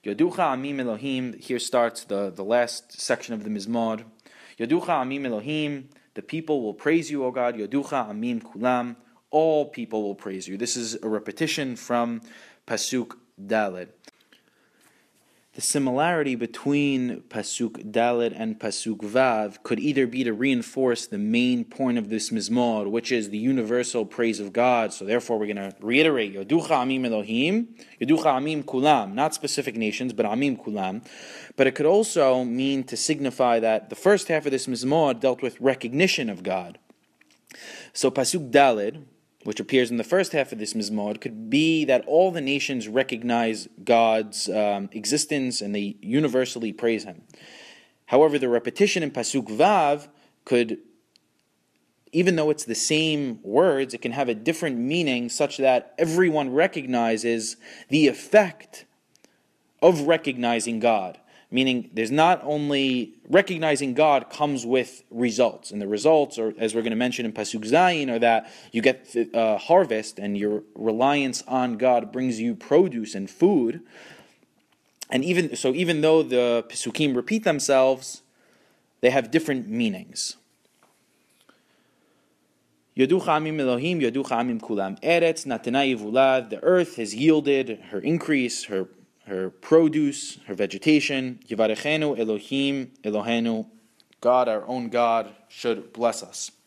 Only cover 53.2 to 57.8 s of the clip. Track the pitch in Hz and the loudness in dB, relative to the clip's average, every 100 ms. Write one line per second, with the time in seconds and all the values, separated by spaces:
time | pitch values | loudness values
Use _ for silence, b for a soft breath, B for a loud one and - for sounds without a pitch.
53.2 | 139 113 95 120 180 139 131 120 123 135 | -2 -6 0 4 4 2 -2 -4 -6 -2
54.2 | 127 107 120 165 160 123 123 170 156 123 | -2 -2 -2 -2 -4 -2 -2 0 0 -2
55.2 | 120 - 143 - 135 123 - - 165 165 | -4 -2 -2 2 4 4 0 -2 0 4
56.2 | 185 151 135 135 180 165 127 123 117 113 | 4 2 0 0 0 -2 -2 0 0 0
57.2 | 117 117 107 - B B | 0 -2 -4 -12 B B